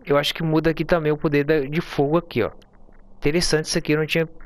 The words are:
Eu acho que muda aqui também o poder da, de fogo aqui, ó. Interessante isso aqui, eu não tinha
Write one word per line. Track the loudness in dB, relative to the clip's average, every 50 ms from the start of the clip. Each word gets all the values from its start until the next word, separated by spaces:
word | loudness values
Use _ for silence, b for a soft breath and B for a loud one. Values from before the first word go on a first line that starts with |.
| -2
Eu | 0 2
acho | 2 2 0 -2
que | -4 -2
muda | 0 0 2 2 2
aqui | 0 0 0
também | 0 0 0 2 0 -2
o | 0
poder | 0 0 0 2 2
da, | 2 2 0
de | 0 -2 -2 -4
fogo | -4 -2 0 0 2 2 2
aqui, | 0 0 -2 -2 -2 -2
ó. | -2 -4 -8 -20 -20 -20 -20 -20 -20 -20 -20 -20 -20 -10
Interessante | -4 -2 0 2 2 2 2 2 0 0
isso | -2 -4
aqui, | -2 0 0 0
eu | 0
não | 0
tinha | 0 0 0 0 -2 -6 B B